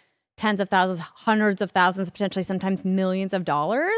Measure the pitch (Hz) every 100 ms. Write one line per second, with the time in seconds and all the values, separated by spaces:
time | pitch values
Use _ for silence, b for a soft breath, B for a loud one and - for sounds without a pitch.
0 | _ _ _ - 214 202 190 190 185 175
1 | 160 - - 214 214 190 196 190 180 190
2 | 190 - 196 190 180 190 190 190 185 190
3 | 185 190 190 190 160 147 160 240 359